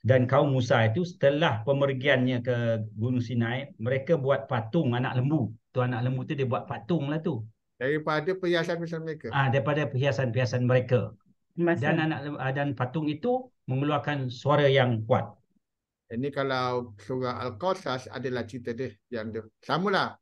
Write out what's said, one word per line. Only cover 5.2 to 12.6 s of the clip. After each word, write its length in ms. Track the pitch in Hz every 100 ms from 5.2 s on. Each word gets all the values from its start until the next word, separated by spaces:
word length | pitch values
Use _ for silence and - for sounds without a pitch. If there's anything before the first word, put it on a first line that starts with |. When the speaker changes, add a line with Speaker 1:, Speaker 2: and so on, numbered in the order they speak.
| 135 151 110 - _
Speaker 1:
Tu 80 | 123
anak 240 | 123 120
lembu 240 | 127 131 127
tu 80 | 139
dia 80 |
buat 240 | 123 120 -
patung 400 | 117 - 165 139
lah 80 | 156
tu. 160 | 165 120 110 _ _ _
Speaker 2:
Daripada 560 | 127 151 160 151 151 185
perhiasan-perhiasan 640 | 180 175 165 165 165 165
mereka. 260 | 160 151 113
Speaker 1:
Ah, 160 | 139 135
daripada 400 | 135 151 147 139
perhiasan-perhiasan 760 | 127 139 131 127 113 120 127 123
mereka. 480 | 127 127 123 - - _ _ _ -
Speaker 3:
Masa. 320 | 170 170 151
Speaker 1:
Dan 80 | 160
anak 160 | 160 147
lem-, 160 | 147 143
ah, 120 | 135
dan 160 | 135